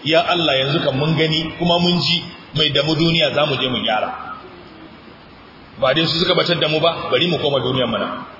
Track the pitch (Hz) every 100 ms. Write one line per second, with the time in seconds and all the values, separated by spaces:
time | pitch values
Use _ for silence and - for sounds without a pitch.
0 | 143 160 170 175 160 135 135 156 147 131
1 | 151 156 160 156 160 - 170 170 175 175
2 | 143 170 - - - 147 151 143 147 156
3 | 165 165 151 143 151 131 131 117 110 107
4 | 98 90 - - - - - - - -
5 | - - - - - - - - 131 143
6 | 165 160 180 170 156 170 156 156 165 -
7 | - 127 175 147 123 139 123 127 120 107
8 | 90 - -